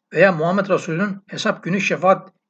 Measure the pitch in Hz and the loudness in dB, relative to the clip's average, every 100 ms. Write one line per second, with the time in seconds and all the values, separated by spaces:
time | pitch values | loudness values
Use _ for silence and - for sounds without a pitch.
0 | _ 147 190 165 160 190 196 147 - 165 | _ 2 2 4 0 0 0 -2 -2 -4
1 | 208 196 _ 151 220 196 - 190 - 160 | -4 -6 _ -6 -6 -4 -4 -2 -2 0
2 | 180 185 - _ _ | 2 2 0 _ _